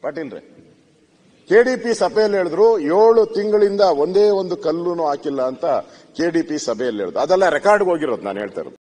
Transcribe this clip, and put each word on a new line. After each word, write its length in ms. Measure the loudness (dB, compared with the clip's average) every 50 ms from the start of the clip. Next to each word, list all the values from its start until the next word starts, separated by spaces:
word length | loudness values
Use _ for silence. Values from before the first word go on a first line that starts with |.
ಪಾಟೀಲ್ರೆ, 380 | -8 -8 -8 -8 -10 -10 -12 -16 -18 -20 -20 -20 -20 _ _ _ _ _ _ _ _ _ _ _ _ _ _ _ _
ಕೆ 160 | 2 4 4 4
ಡಿ 120 | 4 0
ಪಿ 180 | -2 -2 -4 -2
ಸಭೆಯಲ್ಲಿ 440 | 0 0 0 2 0 0 2 0
ಹೇಳಿದ್ರು, 420 | 0 -2 -2 0 2 4 4 4 2
"ಏಳು 460 | 0 0 2 4 6 6 6 4 2
ತಿಂಗಳಿಂದ 560 | 2 0 -4 -2 0 2 2 2 2 2 2
ಒಂದೇ 480 | 2 2 2 2 0 0 2 2 2 4
ಒಂದು 280 | 2 0 -2 -4 -6
ಕಲ್ಲುನು 480 | -4 -4 -4 -4 -2 -4 -4 -4 -4 -4
ಹಾಕಿಲ್ಲ" 360 | -4 -4 -4 -6 -6 -4 -2
ಅಂತ 240 | -4 -4 -4 -4 -2 -2 -2 -2 -4 -8 -20 -20 -20 _ _
ಕೆ 160 | -4 -4 -2
ಡಿ 100 | 0 -2
ಪಿ 160 | -2 -2 -6
ಸಭೆಯಲ್ಲಿ 420 | -6 -4 -6 -4 -4 -4 -4 -4 -4
ಹೇಳಿದ್ರು. 220 | -6 -6 -4 -4
ಅದೆಲ್ಲ 280 | 0 0 2 2 2 2
ರೆಕಾರ್ಡ್‌ಗೆ 420 | 0 2 2 4 4 4 2 0
ಹೋಗಿರೋದು, 300 | 0 -2 -2 -4 -4 -4
ನಾನು 180 | -6 -8 -6 -6
ಹೇಳ್ತಾ 220 | -8 -8 -8 -10
ಇರೋದು. 140 | -12 -12 -14 _